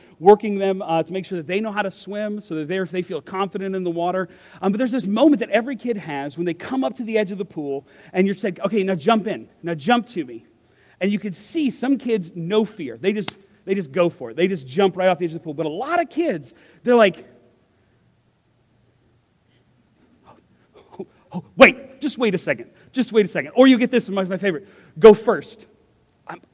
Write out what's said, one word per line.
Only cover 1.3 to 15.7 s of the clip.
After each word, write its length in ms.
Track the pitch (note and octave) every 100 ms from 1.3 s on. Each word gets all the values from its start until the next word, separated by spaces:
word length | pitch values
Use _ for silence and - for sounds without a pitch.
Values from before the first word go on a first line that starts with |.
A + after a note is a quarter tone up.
| F3+
that 80 | D3
they 140 | F#3+
know 140 | A3
how 80 | G3+
to 100 | G3+
swim 480 | - - G#3 G#3+ G#3
so 160 | - D#3
that 140 | D3+
they're, 160 | F#3+ F#3
they 160 | F#3
feel 180 | F3 F#3+
confident 560 | - F#3+ G3 G3+ G3 F#3+
in 80 |
the 60 | F3+
water. 400 | E3+ F3 F#3 F3+ - - -
Um, 100 | G3
but 60 | G#3
there's 160 | B3+
this 120 | B3 F#3+
moment 360 | G#3+ D4 B3+
that 80 | G#3+
every 260 | G#3+ A#3 B3+
kid 220 | B3 G#3
has 400 | D#3 C#3+ C#3+ D#3
when 80 | F3
they 80 |
come 320 | E3 - C4 C4
up 100 | -
to 40 |
the 140 | A3+ A3
edge 140 | G3+
of 60 | G3
the 60 |
pool 420 | G3+ - C#3+ C#3 - - -
and 120 | F#3 G3
you're 80 |
saying, 260 | G3 A3 F3
"Okay, 180 | G3 G#3+
now 140 | F#3+ F#3
jump 320 | D3 A3+ G#3
in. 220 | C3+ A2+ _
Now 120 | E3+
jump 340 | E3 D3 A#3+ -
to 120 | F3+
me." 220 | B2+ A2+ - _ _ _ _ -
And 100 | F#3+
you 80 | G#3
can 140 | G#3
see 360 | E3+ - E4 C#4+
some 280 | - B3+ C4
kids, 340 | B3 A3 E3
no 300 | F3 E3 G#3+
fear. 320 | G#3+ - C#3 A2+
They 140 | F3+
just, 240 | G#3+ - - _ _ -
they 100 | G3
just 160 | D3
go 180 | C#3 E3+
for 220 | - A#2
it. 60 | A#2+
They 100 | F#3
just 180 | F#3+ C3+
jump 300 | D3 G3 F3
right 140 | F#3
off 100 | F3
the 60 | F3
edge 60 |
of 80 | D#3+
the 20 |
pool. 100 | D#3+
But 120 | C#3+
a 40 |
lot 320 | D#3